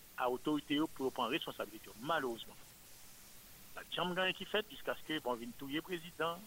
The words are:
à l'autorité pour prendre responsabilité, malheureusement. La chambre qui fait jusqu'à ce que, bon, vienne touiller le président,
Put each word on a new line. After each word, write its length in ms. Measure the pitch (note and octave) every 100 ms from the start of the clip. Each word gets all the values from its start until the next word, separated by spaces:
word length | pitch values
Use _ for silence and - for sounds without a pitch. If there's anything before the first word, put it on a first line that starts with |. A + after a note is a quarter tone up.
| - -
à 100 | B2+
l'autorité 520 | B2+ - D3+ - D3 D#3+
pour 180 | - C3
prendre 180 | B2 A#2
responsabilité, 600 | - - - G#2 G#2+ - G2+
malheureusement. 540 | C#3 E3 C3 A2+ - - - - - - - - - - - - -
La 80 | - -
chambre 400 | - F3 F3+ F#3
qui 120 | F3+
fait 220 | F#3+ G#3 -
jusqu'à 240 | C3+ -
ce 60 | - -
que, 100 | D#3
bon, 120 | B2
vienne 180 | A#2+ A#2+
touiller 240 | A2+ C#3 D3
le 60 |
président, 560 | E3+ F3 F3 - D#3+ F3